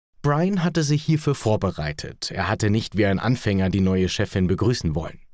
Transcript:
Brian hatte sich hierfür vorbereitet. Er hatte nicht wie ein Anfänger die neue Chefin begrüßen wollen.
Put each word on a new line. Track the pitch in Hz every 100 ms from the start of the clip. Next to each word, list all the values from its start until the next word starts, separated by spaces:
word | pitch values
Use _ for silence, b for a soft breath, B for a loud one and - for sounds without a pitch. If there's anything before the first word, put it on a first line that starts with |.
| _ _
Brian | 143 147 180 202
hatte | 170 170
sich | 147 147
hierfür | - 156 151
vorbereitet. | 139 113 107 95 - 78 76 - 65 -
Er | - 90
hatte | 107 107
nicht | 107 - 92
wie |
ein | 104 92
Anfänger | 113 123 - 98 95
die | 98
neue | 95 92 92
Chefin | - 101 101 90
begrüßen | 90 104 120 87
wollen. | 76 76 - -